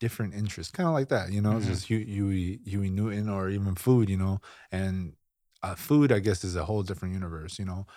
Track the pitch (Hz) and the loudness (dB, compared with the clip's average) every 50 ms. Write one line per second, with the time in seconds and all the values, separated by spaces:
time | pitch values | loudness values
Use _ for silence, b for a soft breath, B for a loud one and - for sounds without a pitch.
0 | 117 113 - - 113 98 90 101 107 101 - - - - - - 180 165 160 143 | -4 -4 -2 -2 -4 -4 -2 -2 -4 -4 -4 -6 -10 -8 -2 0 2 4 4 2
1 | 135 139 143 110 87 87 98 104 101 107 110 113 107 95 92 90 - - 113 110 | 2 2 2 0 2 0 0 2 2 4 2 2 2 0 0 -2 -2 0 0 0
2 | 107 107 101 101 101 98 98 92 90 90 98 113 - 101 98 101 98 95 92 98 | 0 -2 -2 -2 0 0 0 0 0 -2 -4 -6 -8 -4 -2 -2 0 0 0 0
3 | 107 110 101 104 104 107 101 98 95 95 98 101 98 98 92 90 - 127 127 123 | 0 0 0 -2 -2 -2 -2 -2 -2 -2 -2 -2 -2 -2 -2 0 4 4 6 6
4 | 110 98 98 92 95 95 95 98 b b b b b b - 92 95 95 92 92 | 6 4 2 2 2 0 0 -2 b b b b b b -4 -2 -2 -2 -2 -4
5 | 90 78 73 _ _ _ _ _ _ _ _ _ - 98 - - - - 147 147 | -6 -8 -10 _ _ _ _ _ _ _ _ _ -8 -8 -8 -8 0 2 4 6
6 | 147 135 120 101 95 107 98 - - 92 87 87 76 87 107 107 98 90 98 - | 6 6 6 4 4 2 0 0 -2 -4 -4 -4 -2 -2 -2 -2 -2 -4 -6 -6
7 | - 92 92 95 92 85 82 80 78 95 - - 101 92 90 92 98 b b | -6 -6 -6 -6 -6 -6 -8 -10 -10 -12 -10 -8 -8 -6 -6 -8 -8 b b